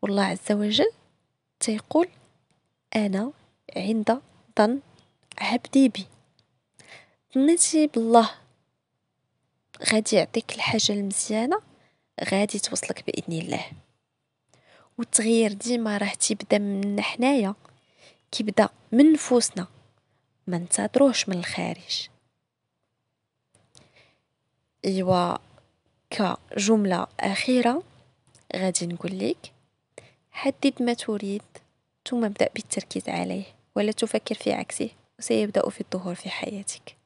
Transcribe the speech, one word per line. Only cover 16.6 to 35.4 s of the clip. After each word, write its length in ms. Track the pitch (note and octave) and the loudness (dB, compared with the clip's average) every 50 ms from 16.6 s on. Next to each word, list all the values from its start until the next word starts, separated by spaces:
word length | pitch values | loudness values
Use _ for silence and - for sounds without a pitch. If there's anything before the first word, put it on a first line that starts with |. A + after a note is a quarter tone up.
| G#3 G3+ G3+ G3 G3 G3+ G3+ G3+ | 2 0 -2 -2 -2 -2 -2 -2
حنايا، 540 | G#3 - - - A#3+ C4 C#4+ C4+ G#3+ F#3+ G#3 _ _ - _ _ _ _ _ _ - - _ _ _ _ - | -4 -4 -4 0 2 2 4 2 2 0 -4 _ _ -20 _ _ _ _ _ _ -20 -20 _ _ _ _ -6
كيبدا 360 | - A3 G#3+ G3 - G#3+ - - _ _ _ - | -6 -4 -2 2 2 2 2 0 _ _ _ 6
من 200 | A#3 C#4 D#4 D#4+ | 8 8 8 8
نفوسنا، 540 | D4 - - B3+ A#3+ A3+ - - - F3+ - _ - _ _ _ _ _ _ _ _ _ _ _ _ _ | 6 4 2 2 2 2 2 -4 -6 -10 -10 _ -20 _ _ _ _ _ _ _ _ _ _ _ _ _
ما 120 | - F3+ E3+ | -6 -6 -6
ننتظروش 680 | F3 F3 - - G3+ G#3+ - B3+ C#4 C#4 A#3 - - - | -4 -2 -2 -2 -2 0 2 4 4 4 4 0 -2 -2
من 100 | F#3 F3 | -4 -4
الخارج. 680 | F3+ - - - F3 F3 E3+ - - - - - - - _ _ _ _ _ _ _ _ _ _ _ _ _ _ _ _ _ _ _ _ _ _ _ _ _ _ _ _ _ _ _ _ _ - - _ _ _ _ _ _ _ _ _ _ _ _ _ _ _ _ _ _ _ - | -4 -6 -6 -6 -6 -6 -6 -8 -10 -10 -8 -8 -8 -12 _ _ _ _ _ _ _ _ _ _ _ _ _ _ _ _ _ _ _ _ _ _ _ _ _ _ _ _ _ _ _ _ _ -20 -20 _ _ _ _ _ _ _ _ _ _ _ _ _ _ _ _ _ _ _ -4
إيوا، 520 | F#3+ F#3+ F#3+ F#3 F3+ F#3 F3+ F3 F3 - - - _ _ - _ _ _ _ _ _ _ _ _ _ | -2 -2 0 2 2 4 4 4 2 -2 -4 -6 _ _ -20 _ _ _ _ _ _ _ _ _ _
كجملة 960 | - - G#3+ F#3 - - - _ - - G3+ G3+ A3+ G#3+ G#3 F#3+ F#3 - - - - _ | -4 -2 0 0 0 -4 -8 _ -6 -2 2 4 4 4 4 2 0 0 -2 -4 -6 _
أخيرة 600 | - G3 G3 G3 - - B3+ B3+ A#3+ A#3 A#3+ D#4+ F#4 - _ - _ _ _ _ _ _ _ - _ _ - | -2 -2 -2 -2 0 2 2 4 4 2 0 0 -4 -8 _ -20 _ _ _ _ _ _ _ -20 _ _ -6
غادي 300 | F#3 F#3 F#3+ F3 - F3 | -2 -2 -2 -2 -2 -4
نقول 320 | E3+ F3 E3+ - F3 F#3+ F#3+ | -4 -8 -8 -8 -8 -6 -4
لك: 340 | G3 A3 F4 - _ - _ _ _ _ _ _ _ _ _ - - - _ _ _ _ _ | -4 -4 -4 -4 _ -20 _ _ _ _ _ _ _ _ _ -20 -20 -20 _ _ _ _ _
حدد 500 | - - C#4 C4+ _ - C#4 C4 - B3 | -6 -4 -4 -4 _ 0 0 0 0 -2
ما 120 | A#3+ A#3+ | -2 -2
تريد، 480 | A#3 - - G#3+ G#3 G#3 G3 G3 G#3 - _ _ - _ _ _ _ _ _ _ _ _ - | -2 -4 -6 -4 -4 -4 -6 -6 -8 -8 _ _ -20 _ _ _ _ _ _ _ _ _ -6
ثم 160 | - A#3+ A#3 | -2 0 0
ابدأ 240 | G#3 G3+ - - - - | -2 2 0 0 0 0
بالتركيز 540 | - - - - - G3 _ - F#3+ - - | -6 -10 -8 -8 -8 -8 _ -8 -8 -6 -6
عليه، 360 | - E3+ F3+ F3+ F#3 F#3 G3 - - _ _ _ _ | -4 -4 -4 -4 -6 -8 -8 -12 -16 _ _ _ _
ولا 160 | G#3 G3+ G#3 G#3+ | -2 -2 -2 0
تفكر 420 | - - G#3+ - A3+ - - A3 | -2 -4 -2 -2 -4 -4 -4 -8
في 180 | - - G#3 G3+ | -4 -2 -2 -2
عكسه، 380 | - - _ - - - A3+ - _ _ _ _ _ | -2 -4 _ -8 -8 -8 -8 -8 _ _ _ _ _
وسيبدأ 500 | - - A#3 A3 | -4 -2 0 0